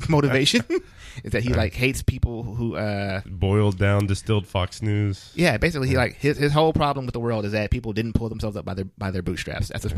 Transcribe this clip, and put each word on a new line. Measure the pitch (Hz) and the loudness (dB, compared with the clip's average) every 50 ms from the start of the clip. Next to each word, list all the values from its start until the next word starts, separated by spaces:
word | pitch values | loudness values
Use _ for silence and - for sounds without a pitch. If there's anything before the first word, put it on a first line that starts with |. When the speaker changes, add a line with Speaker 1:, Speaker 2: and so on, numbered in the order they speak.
Speaker 1:
<laughs> | - - | -2 2
motivation | 160 147 143 139 127 135 139 147 - 240 233 - 330 370 - - - - - - - - - | 4 4 4 4 4 4 2 4 2 2 2 2 -2 -2 -2 -4 -16 -20 -20 -16 -16 -12 -8
is | - | -4
that | - 113 | -2 -2
he, | 113 123 127 | 0 0 0
Speaker 2:
Uh, | 117 | 0
Speaker 1:
like, | 110 104 - | 0 0 -2
hates | - 123 131 131 - - | 0 0 0 0 0 -2
people | - 131 127 - 120 120 113 120 | -2 0 0 0 0 0 -4 -8
who, | 113 101 120 120 113 85 | -8 -6 -4 -4 -4 -2
uh, | 78 107 104 104 101 101 101 95 95 - | -2 -2 -2 -2 -2 -2 -4 -4 -6 -6
Speaker 2:
boiled | - 98 87 92 95 98 107 104 104 95 90 | -8 -4 0 2 4 6 6 4 4 2 2
down, | 101 98 101 101 101 | 2 4 4 4 2
distilled | 98 98 95 - - 110 104 95 | 2 0 -2 0 0 0 0 0
Fox | - - 98 90 - - - | -2 -2 -2 -2 -2 -4 -6
News. | 117 107 104 104 104 101 98 - - - - | -2 0 0 2 0 0 -2 -4 -8 -12 -2
Speaker 1:
Yeah, | - 170 170 120 107 | 2 2 2 2 2
basically, | - 165 170 147 131 131 | 2 0 0 0 0 2
he, | 135 | 2
Speaker 2:
Yeah. | 127 | 2
Speaker 1:
like, | 123 110 - | 2 0 -2
his, | - - 139 147 117 | 0 0 0 2 2
his | 143 147 | 2 2
whole | 147 151 160 160 156 | 4 4 4 4 4
problem | 160 151 143 143 139 131 | 2 0 0 0 -2 -6
with | 123 - | -6 -6
the | 120 | -4
world | 117 117 117 110 101 | -2 -2 -2 -2 -2
is | 101 104 | -2 -2
that | 107 104 101 | -2 0 0
people | - 123 117 110 104 | 0 -2 -2 -2 -2
didn't | 104 113 117 104 | -2 -2 0 0
pull | - 113 113 | 0 -2 -2
themselves | 110 110 110 107 101 104 | -6 -6 -6 -6 -6 -6
up | 80 | -8
by | 95 92 | -6 -6
their, | 95 95 95 - - | -6 -6 -8 -8 -8
by | 104 95 | -6 -4
their | 92 95 87 | -4 -4 -4
bootstraps. | 87 92 87 - 80 - - - - | -4 -4 -4 -6 -8 -4 -4 -6 -6
That's | - - - | -6 -6 -6
his | - | -4
<laughs> | - | -2